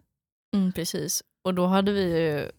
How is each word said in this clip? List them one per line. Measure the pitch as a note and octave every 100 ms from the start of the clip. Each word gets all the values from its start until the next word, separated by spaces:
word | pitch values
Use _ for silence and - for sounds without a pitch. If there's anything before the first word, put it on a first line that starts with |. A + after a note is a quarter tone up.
| _ _ _ _ - G3+
Mm, | F#3
precis. | F3 E3+ F3+ D3 - - _
Och | F#3
då | F3+ F3+
hade | G3 G3
vi | G3+ F3+ E3
ju | D#3+ D3 -